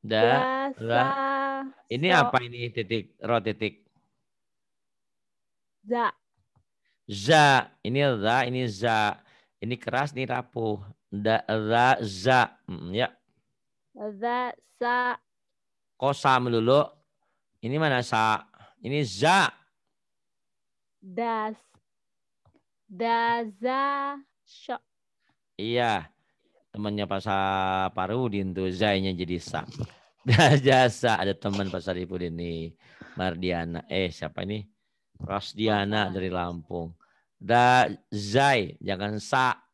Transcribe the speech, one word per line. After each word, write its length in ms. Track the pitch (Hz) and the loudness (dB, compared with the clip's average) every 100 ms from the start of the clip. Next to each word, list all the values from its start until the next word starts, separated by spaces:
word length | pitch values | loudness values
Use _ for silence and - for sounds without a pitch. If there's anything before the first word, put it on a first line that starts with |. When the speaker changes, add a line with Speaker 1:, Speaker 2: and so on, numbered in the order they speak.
Speaker 1:
Da, 180 | 104 110 | -2 2
Speaker 2:
Da, 180 | 113 135 262 262 277 262 | 4 4 2 -2 -6 -6
Speaker 1:
ra. 220 | - 240 | 0 2
Speaker 2:
sa, 40 | 262 277 269 269 277 269 269 - _ | 2 0 -2 -2 -4 -6 -10 -16 _
Speaker 1:
Ini 240 | 120 175 | -2 2
Speaker 2:
so. 60 | 180 | 4
Speaker 1:
apa 180 | 233 127 | 4 0
ini 260 | 120 120 120 | -2 -8 -8
titik, 460 | 117 101 113 - _ | -6 -4 -4 -4 _
ro 200 | - 117 | 0 0
titik? 440 | 104 104 107 - _ _ _ _ _ _ _ _ _ _ _ _ _ _ _ _ _ _ _ _ | 0 -4 -6 -8 _ _ _ _ _ _ _ _ _ _ _ _ _ _ _ _ _ _ _ _
Speaker 2:
Za. 280 | 208 240 226 - _ _ _ _ _ _ _ _ - | -6 -2 -2 -4 _ _ _ _ _ _ _ _ -12
Speaker 1:
Za. 580 | 101 107 156 147 131 - _ | -6 4 6 8 6 2 _
Ini 200 | 107 135 143 117 | -4 0 0 2
za, 160 | 104 123 | 2 0
ini 180 | 123 127 123 | 0 -2 -4
za. 520 | 98 120 110 104 - _ _ _ _ | -2 0 2 0 -2 _ _ _ _
Ini 160 | 110 123 | -8 -6
keras, 360 | - 123 143 | -4 -4 -4
ini 160 | 135 127 | -6 -4
rapuh. 520 | 123 123 123 113 101 98 - _ | -6 -6 -6 -4 -4 -10 -20 _
Da, 320 | 101 107 110 - | -4 0 0 0
ra, 540 | 110 107 117 123 135 | -4 2 4 4 4
za. 520 | 110 95 104 127 117 _ - | 0 -2 2 4 2 _ -14
Mm, 240 | 87 85 | -12 -8
ya. 160 | 101 127 _ _ _ _ _ _ _ _ - | -4 -4 _ _ _ _ _ _ _ _ -14
Speaker 2:
Za, 560 | 214 202 233 247 247 - _ _ | -14 -8 -6 -6 -8 -12 _ _
sa. 400 | 240 247 247 247 _ _ _ _ _ _ _ _ | -4 -2 -2 -6 _ _ _ _ _ _ _ _
Speaker 1:
Kok 160 | 135 | -2
sa 240 | 139 139 131 | 2 4 4
melulu? 480 | 123 117 113 139 - _ _ _ _ _ _ _ | 4 2 4 4 4 _ _ _ _ _ _ _
Ini 140 | 113 143 | -6 -2
mana 260 | 156 127 | 0 0
sa? 400 | 120 110 110 107 - _ - _ | 0 2 2 0 -4 _ -20 _
Ini 180 | 123 143 | -6 -2
za. 440 | 131 95 147 190 156 - _ _ _ _ _ _ _ _ _ _ _ _ _ _ | -4 0 4 4 2 -2 _ _ _ _ _ _ _ _ _ _ _ _ _ _
Speaker 2:
Das. 560 | 190 180 233 220 214 214 _ _ _ _ _ _ _ _ _ _ _ _ | -12 -6 -4 -4 -4 -8 _ _ _ _ _ _ _ _ _ _ _ _
Da, 600 | _ 180 233 233 233 233 226 196 | _ -6 0 2 2 0 -2 -4
za, 600 | 247 262 277 277 277 285 277 _ | -2 0 0 -2 -6 -8 -16 _
sho. 320 | _ - - 247 _ _ _ _ _ _ _ - | _ -20 -10 -10 _ _ _ _ _ _ _ -8
Speaker 1:
Iya. 520 | 107 120 120 101 78 _ _ _ _ _ _ | -2 2 2 0 -4 _ _ _ _ _ _
Temannya 320 | 104 104 104 98 | -8 -4 -4 -2
Pak 160 | 98 | -2
Saparudin 1300 | 107 98 95 95 95 95 95 - 92 120 123 101 95 | 0 0 2 0 0 0 -2 -2 -4 -2 -2 -2 -4
tuh, 160 | 90 92 | -4 -4
zainya 460 | 90 107 98 95 | 0 2 2 0
jadi 240 | 87 87 87 | -4 -4 -6
sa. 240 | - 80 78 | -6 -8 -8
<laughs> 40 | - 107 - _ _ | -10 -12 -12 _ _
Da, 320 | 131 117 147 143 | 2 6 8 6
jasa. 640 | 135 131 123 - 123 107 | 6 6 4 2 0 0
Ada 160 | 95 95 | -2 -2
teman 320 | 104 98 98 | -2 -2 -2
Pak 160 | 90 | -4
Saripudin 500 | 87 90 87 92 87 | -4 -6 -6 -6 -6
nih. 380 | 82 85 82 82 - _ - - | -6 -6 -6 -8 -14 _ -20 -18
Mardiana. 680 | - 92 85 90 87 85 82 - | -4 -4 -2 -2 -2 -4 -8 -4
Eh, 160 | 90 92 | -4 -2
siapa 400 | - 78 - 95 | -6 -10 -8 -8
ini? 160 | 107 104 _ _ _ _ _ | -8 -10 _ _ _ _ _
Rosdiana 880 | 98 98 - 104 110 104 101 107 98 | -8 -8 -8 -2 0 2 0 0 -2
Speaker 2:
Rosdiana. 0 | |
Speaker 1:
dari 240 | 92 92 | -2 -4
Lampung. 640 | 90 87 87 80 87 85 85 _ _ _ _ | -4 -4 -8 -8 -8 -8 -14 _ _ _ _
Da, 560 | 95 117 123 127 104 101 _ | 2 4 6 6 4 -2 _
zai. 720 | 104 101 117 139 131 87 - | -8 0 2 4 4 0 -6
Jangan 400 | 95 95 104 104 | -6 -4 -4 -6
sa. 400 | - 131 127 - _ | -2 0 2 -2 _